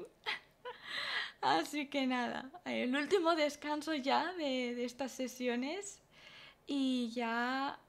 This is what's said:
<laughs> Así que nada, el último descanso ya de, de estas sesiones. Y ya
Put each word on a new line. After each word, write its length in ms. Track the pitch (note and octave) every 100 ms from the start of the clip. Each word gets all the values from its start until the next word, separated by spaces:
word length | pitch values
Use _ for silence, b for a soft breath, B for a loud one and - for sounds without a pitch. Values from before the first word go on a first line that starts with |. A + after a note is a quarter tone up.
| G4+ _ -
<laughs> 1160 | - - _ B4 - - - C5 - - -
Así 460 | B3+ D#4 E4 D4 C#4+
que 180 | C#4+ C4
nada, 460 | B3+ A#3 - C4 F4 -
el 300 | A3+ A#3 C4+
último 400 | D4 F#4+ E4 E4+
descanso 600 | D4 D4 D4 D4+ D4+ D#4
ya 360 | C4 A#3+ D#4
de, 420 | F#4 D4 C4 B3 A#3+
de 100 | A#3+
estas 260 | - C4+
sesiones. 920 | - B3+ - B3 A#3+ C4 F#4 G4+ - _ B B B B B -
Y 440 | C#4 C4 B3+ A#3+
ya 640 | A#3+ A#3 A#3 A#3+ C4+ C#4 -